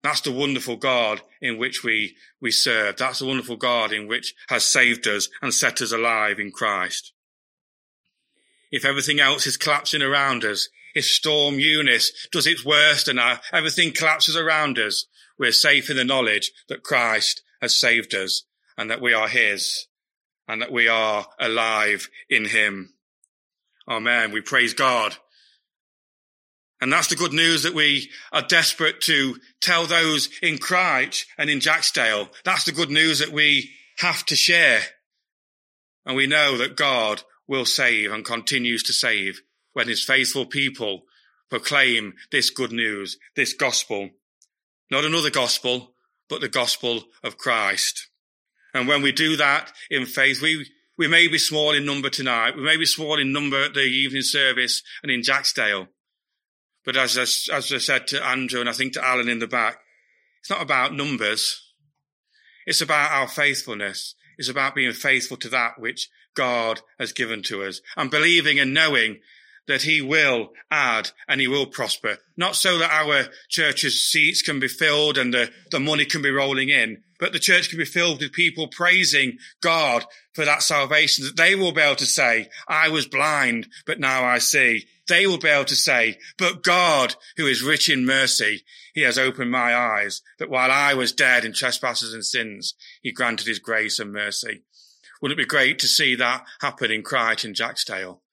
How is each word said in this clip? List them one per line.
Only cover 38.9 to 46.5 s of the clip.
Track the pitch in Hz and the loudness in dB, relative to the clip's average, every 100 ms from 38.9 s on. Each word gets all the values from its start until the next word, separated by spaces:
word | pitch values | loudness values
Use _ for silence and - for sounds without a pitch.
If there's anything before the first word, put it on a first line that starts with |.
save | - 123 107 95 95 _ _ _ | 0 0 0 -2 -8 _ _ _
when | 139 117 | -6 -2
his | 110 - | -2 0
faithful | 135 123 139 123 | 2 2 -2 -4
people | 143 139 131 110 92 _ _ _ _ _ | -4 -4 -4 -8 -8 _ _ _ _ _
proclaim | 120 - 147 131 117 104 - - | -6 -2 2 4 2 -4 -14 -4
this | 139 - | -2 -2
good | - 123 | -2 -6
news, | 113 113 104 95 - _ - | -2 -2 -4 -8 -12 _ -4
this | 127 | -4
gospel. | - 135 - - 104 98 _ _ _ _ _ _ _ _ | 0 -2 -2 -4 -6 -8 _ _ _ _ _ _ _ _
Not | 135 | -2
another | 151 165 151 | 0 0 0
gospel, | 143 120 - 123 123 - _ _ _ _ | 0 0 0 -2 -4 -6 _ _ _ _
but | 160 | -8
the | |
gospel | 143 | -4